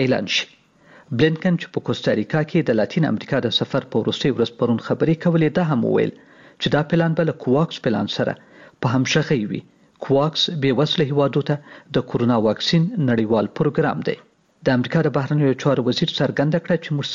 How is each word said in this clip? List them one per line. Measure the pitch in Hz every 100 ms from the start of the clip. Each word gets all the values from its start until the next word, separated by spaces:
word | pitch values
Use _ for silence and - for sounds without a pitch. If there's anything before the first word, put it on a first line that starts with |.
اعلان | 127 113 101 -
شي. | - _ _ _ _ - - 117
بلینکن | 156 160 185 170
چې | -
په | 151 -
کوستاریکا | - - 110 101 156 151
کې | 175 131
د | 113
لاتین | 101 - 147
امریکا | 107 - 135
د | 117 -
سفر | 120 139 -
په | 127
وروستۍ | 113 - 151
ورځ | 113 117 -
پرون | 120 113 -
خبرې | 123 135 160
کولې، | 180 165 151 185
دا | 165
هم | 127 110
وویل | 110 110 - - - - -
چې | 120 143
دا | 151
پلان | 170 165 160
به | 160
له | -
کوواکس | - 135 165 - 131
پلان | 104 104 -
سره | - - - - - _
په | 127
همغږۍ | 131 127 156 151 143 104
وي. | - - _ _ _ -
کوواکس | 139 151 156 -
بې | 160 135 123
وزله | 147 - 135
هیوادو | 143 139 143 139
ته | 143 - - - 135
د | -
کرونا | 131 120 120 107
واکسین | 101 - 170 170 240 131
نړیوال | 117 110 113 104 -
پروګرام | 156 143 156 - -
دی. | - - _ _ _ 135
د | 127
امریکا | 123 165
د | 151 147
بهرنیو | 131 151 139 127 151
چارو | 135 120
وزیر | 123 160 -
څرګنده | 135 - 147 170
کړه | - 170
چې | - 147
موږ | 139